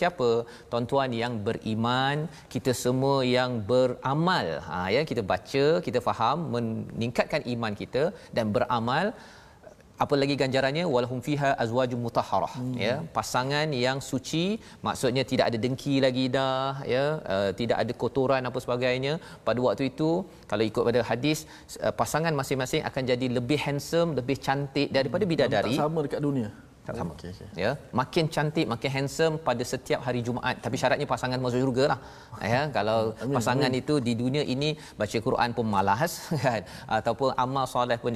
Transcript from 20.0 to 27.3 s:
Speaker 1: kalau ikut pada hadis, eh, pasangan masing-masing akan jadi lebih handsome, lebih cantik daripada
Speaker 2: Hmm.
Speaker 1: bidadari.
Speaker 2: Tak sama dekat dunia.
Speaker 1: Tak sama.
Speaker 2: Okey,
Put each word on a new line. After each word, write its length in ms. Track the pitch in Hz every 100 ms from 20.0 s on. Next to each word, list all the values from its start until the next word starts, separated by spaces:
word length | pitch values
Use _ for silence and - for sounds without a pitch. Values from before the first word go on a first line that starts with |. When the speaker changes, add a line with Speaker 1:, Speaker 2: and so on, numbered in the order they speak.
| 156 170 196 - -
Speaker 1:
kalau 120 | 104 110
ikut 140 | 120 117
pada 120 | 120 110
hadis, 340 | 117 143 156 - - - -
eh, 160 | 107 -
pasangan 320 | 120 151 165 143
masing-masing 400 | 135 127 127 156 -
akan 120 | - 127
jadi 160 | 123 127 123
lebih 220 | 120 143
handsome, 560 | 147 143 - 165 170 131
lebih 160 | 127 127 -
cantik 400 | 135 139 143 143 135
daripada 260 | 127 175 196
Speaker 2:
Hmm. 40 |
Speaker 1:
bidadari. 420 | 151 127 107 98 143
Speaker 2:
Tak 80 |
sama 160 | 151 160 139
dekat 140 | - 147
dunia. 220 | 135 107 - - -
Speaker 1:
Tak 160 | - 113
sama. 140 | 165
Speaker 2:
Okey, 160 | - 87